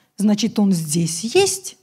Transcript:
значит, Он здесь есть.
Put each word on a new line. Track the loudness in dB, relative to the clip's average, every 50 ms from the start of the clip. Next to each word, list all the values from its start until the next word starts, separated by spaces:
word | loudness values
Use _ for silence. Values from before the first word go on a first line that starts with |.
| _ _ _
значит, | -2 0 0 2 2 0 -2 0 2
Он | 2 2 2
здесь | 0 -2 -2 -2 -2 -2 -2 -4 -6 -6 0 2
есть. | 2 2 2 0 -6 -10 -14 -20 _